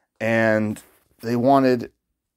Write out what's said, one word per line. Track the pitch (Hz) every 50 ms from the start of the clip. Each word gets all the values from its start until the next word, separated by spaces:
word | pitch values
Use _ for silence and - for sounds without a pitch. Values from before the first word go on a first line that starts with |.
| _ _ _ -
and | 113 113 113 113 113 110 110 107 107 107 104 - - _ _ _ _ _ _ _
they | - 117 123
wanted | 120 127 135 139 135 135 131 127 117 - - _ _ _ _ _ _ _ _ _